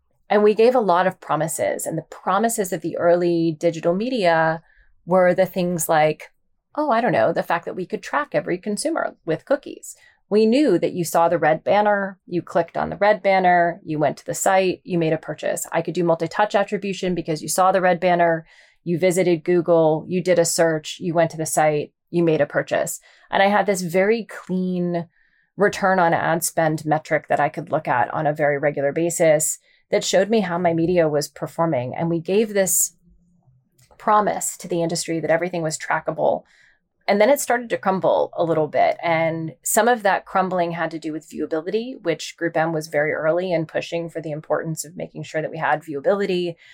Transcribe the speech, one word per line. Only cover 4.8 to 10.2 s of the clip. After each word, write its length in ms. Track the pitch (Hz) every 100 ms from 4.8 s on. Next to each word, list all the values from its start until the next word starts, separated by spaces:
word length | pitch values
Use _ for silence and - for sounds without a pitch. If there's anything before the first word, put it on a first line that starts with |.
| _ _
were 300 | 170 185 180
the 120 | 180 185
things 420 | 190 175 175 165
like, 420 | 156 156 151 - _ _ _ _ -
oh, 140 | 302
I 100 | 226
don't 100 | 233
know, 220 | 131 123
the 100 | 185
fact 220 | 185 170
that 100 | 196
we 120 | 185 180
could 140 | 208
track 280 | - 277 294
every 260 | 151 170 175
consumer 580 | 214 208 311 330 - -
with 200 | - 160
cookies. 520 | - 285 - - - - _ _